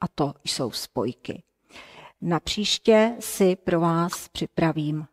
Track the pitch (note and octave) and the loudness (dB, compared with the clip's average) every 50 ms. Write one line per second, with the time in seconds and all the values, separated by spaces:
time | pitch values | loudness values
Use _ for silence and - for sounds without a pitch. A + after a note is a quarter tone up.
0 | F3+ - - - D3+ C#3+ C#3 - _ - - - C3+ A2 - - - - _ B2+ | -8 -8 -2 -2 -2 -2 -4 -8 _ -8 -4 -4 -4 -4 -4 -8 -10 -6 _ -2
1 | G#2 B2 - - - - - - - _ _ _ _ _ - - - - - - | -2 -2 -4 -8 -12 -12 -12 -12 -16 _ _ _ _ _ -20 -20 -20 -20 -20 -20
2 | - - _ _ - E3+ E3+ D3+ - - - G#3+ G#3 - - - - A3+ A3 G#3+ | -20 -20 _ _ -2 -2 -2 -2 -2 -4 -4 -2 -2 -2 -2 0 4 6 6 6
3 | A3 A#3 A#3+ - - - - - G3 F#3 F#3 - _ F#3 F3 E3 E3+ E3+ E3 E3 | 6 4 0 -4 -8 -10 0 2 4 4 4 2 _ -2 0 2 2 2 2 2
4 | E3+ F3 - - - - - - E3 - - - E3 D#3+ D3 D#3 D3+ D3+ D3+ D3+ | 0 -2 -4 -8 -12 -12 -8 -8 -8 -6 -2 0 0 0 0 0 -2 -2 -2 -4
5 | D#3 - | -6 -10